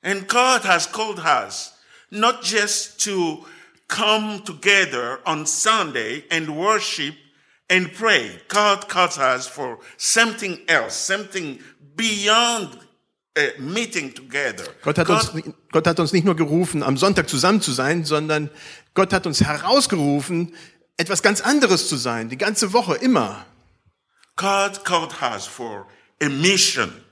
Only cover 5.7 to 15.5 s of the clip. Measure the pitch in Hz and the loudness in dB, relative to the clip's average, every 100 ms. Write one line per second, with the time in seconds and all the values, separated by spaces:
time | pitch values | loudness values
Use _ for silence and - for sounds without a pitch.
5.7 | 220 175 131 110 131 - 165 156 151 190 | 2 0 -4 -6 -8 -4 -4 -4 -4 0
6.7 | 214 - - 143 156 _ _ _ _ _ | 0 0 -6 -6 -8 _ _ _ _ _
7.7 | 185 175 - 220 185 110 95 - 202 208 | 2 2 -2 2 2 2 -10 -2 2 4
8.7 | 196 - 175 175 139 135 127 127 - 131 | 2 -2 0 0 2 2 2 -4 -8 -10
9.7 | 113 - - - - 226 226 202 175 - | -10 -16 -6 -2 2 2 0 -8 -8 0
10.7 | 160 110 - - 196 208 190 160 127 - | 0 2 -4 -4 -4 -4 -8 -8 -12 -18
11.7 | _ 143 147 226 208 202 220 240 233 175 | _ -20 -4 -2 0 2 4 2 0 -6
12.7 | 127 - _ _ _ _ - 143 131 135 | -12 -20 _ _ _ _ -2 -2 -2 -6
13.7 | 196 233 180 139 120 131 131 139 95 - | -4 -4 -6 -8 -12 -10 -4 -4 -4 -12
14.7 | - - 151 165 214 220 151 - | -8 -2 0 2 2 0 -4 -10